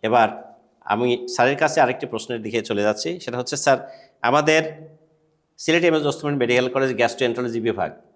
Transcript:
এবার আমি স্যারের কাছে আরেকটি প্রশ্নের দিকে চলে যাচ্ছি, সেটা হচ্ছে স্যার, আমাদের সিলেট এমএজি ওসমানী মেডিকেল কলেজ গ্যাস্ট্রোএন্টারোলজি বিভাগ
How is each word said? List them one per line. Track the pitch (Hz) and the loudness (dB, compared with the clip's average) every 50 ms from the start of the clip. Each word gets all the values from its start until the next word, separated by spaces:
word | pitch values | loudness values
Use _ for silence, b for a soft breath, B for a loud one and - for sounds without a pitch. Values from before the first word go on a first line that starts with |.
এবার | - 113 113 120 113 107 - - - - - _ _ _ _ _ | 0 2 4 4 4 4 2 -6 -16 -18 -20 _ _ _ _ _
আমি | _ - 104 107 120 123 120 120 - - | _ -4 -2 0 2 0 0 -2 -4 -8
স্যারের | - - 120 127 143 139 | 0 2 2 2 2 2
কাছে | 160 151 156 165 | 0 0 4 4
আরেকটি | 147 120 123 - - | 2 2 2 -4 -6
প্রশ্নের | 131 - 110 - - 123 117 | -8 -8 -8 -8 -6 -8 -8
দিকে | 107 110 107 117 | -8 -4 -4 -4
চলে | 104 - 113 101 104 | -2 -2 -2 0 0
যাচ্ছি, | 107 104 - - 160 175 180 | 0 0 -2 -4 -8 -8 -8
সেটা | - - 120 123 | -6 -6 -6 -6
হচ্ছে | 123 - - 139 | -4 -6 -6 -2
স্যার, | - 147 135 131 - - - - - _ _ _ | 2 2 2 2 0 -12 -18 -20 -20 _ _ _
আমাদের | - 117 127 147 147 151 156 160 160 160 - - 160 - - _ _ _ _ _ _ _ _ _ _ _ _ _ | 0 2 2 4 4 4 4 4 2 0 -8 -12 -18 -20 -20 _ _ _ _ _ _ _ _ _ _ _ _ _
সিলেট | - - 156 170 170 | -2 2 2 4 4
এমএজি | 175 165 156 147 147 | 4 2 2 0 -2
ওসমানী | 135 - - 147 147 139 | -4 -4 -4 -4 -2 -2
মেডিকেল | 123 117 123 123 123 127 | 0 2 2 2 2 0
কলেজ | 123 135 135 131 123 | 0 0 0 0 0
গ্যাস্ট্রোএন্টারোলজি | 107 117 120 120 - 131 120 117 120 127 120 117 117 | 0 0 0 0 0 -2 -2 -2 -2 -4 -4 -4 -2
বিভাগ | 107 113 101 95 87 78 - - _ _ _ | -2 -2 -2 -2 -4 -6 -6 -12 _ _ _